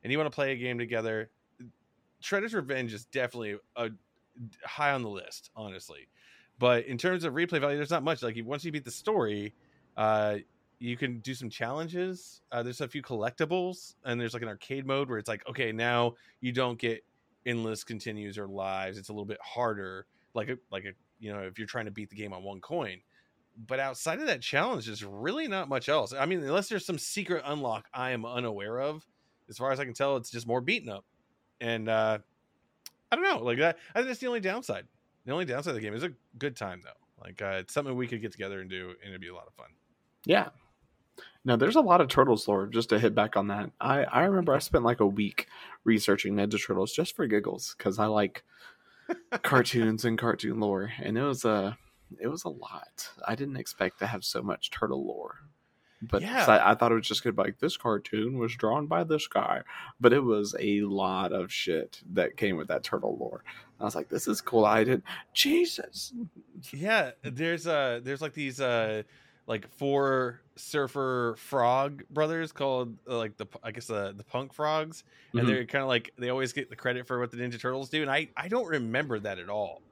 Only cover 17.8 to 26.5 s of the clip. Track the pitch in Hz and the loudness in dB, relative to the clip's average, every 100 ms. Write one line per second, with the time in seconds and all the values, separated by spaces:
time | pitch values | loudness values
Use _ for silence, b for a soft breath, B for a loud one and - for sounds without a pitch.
17.8 | - 110 117 107 104 101 98 98 95 95 | -8 -10 -8 -8 -10 -10 -10 -6 -4 -4
18.8 | 95 101 95 104 101 107 - 117 120 104 | -6 -8 -12 -10 -8 -10 -10 -2 -2 -2
19.8 | 95 92 - _ _ 117 110 127 _ 98 | -8 -12 -16 _ _ -6 -6 -8 _ -10
20.8 | 101 95 _ _ 110 104 95 92 107 123 | -10 -16 _ _ -10 -8 -10 -10 -8 -6
21.8 | 107 101 104 101 104 92 98 98 - 165 | -8 -10 -12 -12 -12 -10 -12 -12 -8 -6
22.8 | 117 92 _ _ _ _ _ - 110 131 | -6 -10 _ _ _ _ _ -20 -6 -4
23.8 | 135 127 160 180 302 147 - 143 208 214 | -4 -4 -4 -4 -2 -2 0 0 0 -2
24.8 | 110 107 101 98 135 269 311 190 143 135 | -6 -10 -10 -6 -4 -4 -4 -4 -2 -4
25.8 | - 151 101 131 143 185 139 | 0 0 0 -2 -2 0 0